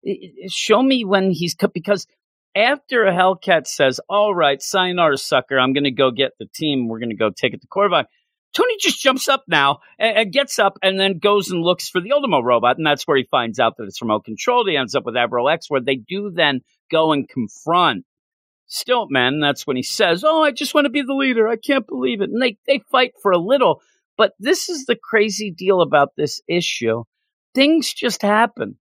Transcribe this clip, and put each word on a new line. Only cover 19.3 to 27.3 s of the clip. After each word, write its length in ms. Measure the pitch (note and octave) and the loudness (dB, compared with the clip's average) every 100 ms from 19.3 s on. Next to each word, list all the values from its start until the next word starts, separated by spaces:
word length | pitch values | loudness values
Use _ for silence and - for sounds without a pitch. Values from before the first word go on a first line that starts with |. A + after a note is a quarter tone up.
| D3 | 2
That's 260 | D3 C3+ - | 0 -2 -4
when 80 | B2+ | -6
he 80 | |
says, 400 | B2 - G3 E3+ | -4 0 0 2
"Oh, 180 | D4 D#4+ | 2 2
I 100 | D#4 | 2
just 220 | A#3+ D4 | 0 -2
wanna 160 | D4 C#4+ | 0 0
be 120 | C4 | -2
the 120 | B3+ | -4
leader. 340 | C4+ C4+ A3+ A3 | -2 0 2 0
I 100 | A3+ | -2
can't 300 | - C#4 - | -2 -2 -2
believe 340 | B3+ B3+ A3+ | -4 -4 -2
it." 80 | G3+ | -4
And 120 | A3 | -2
they, 160 | B3+ G#3 - | -2 -4 -2
they 160 | C4+ _ | -2 _
fight 220 | B3 B3+ _ | 0 0 _
for 100 | G3+ | 0
a 60 | F3+ | 0
little, 440 | F3 C#4 A3+ D3+ _ _ _ - | 2 2 4 0 _ _ _ 0
but 160 | G#3 _ | 0 _
this 300 | G#3+ F4 - | -2 -2 -2
is 160 | E4 C4 | -8 -4
the 100 | A#3 | -4
crazy 560 | - A3 G#3+ F#3+ G#3+ | 0 0 0 -2 -8
deal 300 | E3+ F#3 F#3+ | -6 0 2
about 340 | D#3+ D3 C#3+ - | 4 4 2 0
this 260 | D3 - - | -6 -6 -4
issue. 560 | E3+ E3 - A#2 A2+ A#2 _ _ | -2 -2 -4 -2 -2 -6 _ _